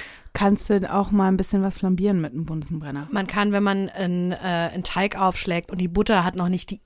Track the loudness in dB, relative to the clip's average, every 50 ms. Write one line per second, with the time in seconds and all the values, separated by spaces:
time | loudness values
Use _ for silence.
0 | -14 -16 -18 -20 -16 -10 -2 2 4 4 4 4 2 2 2 2 2 0 0 0
1 | 0 2 4 4 4 4 4 2 2 0 0 0 0 0 -2 -2 0 0 2 2
2 | 2 2 2 2 0 -2 -4 -6 -6 -6 -6 -6 -6 -6 -6 -8 -8 -8 -8 -10
3 | -8 -4 -4 -4 -4 -2 -2 0 0 2 2 2 2 2 2 0 -2 -4 -4 -4
4 | -2 -2 0 0 0 0 -2 -2 -2 -2 -2 0 -2 -2 -4 -6 -6 -4 -2 0
5 | 0 0 0 0 0 0 0 0 -2 -2 -2 -2 -4 -4 -4 -2 -2 0 2 2
6 | 2 4 4 4 4 2 0 -2 0 0 0 -2 -4 -8 -12 -12 _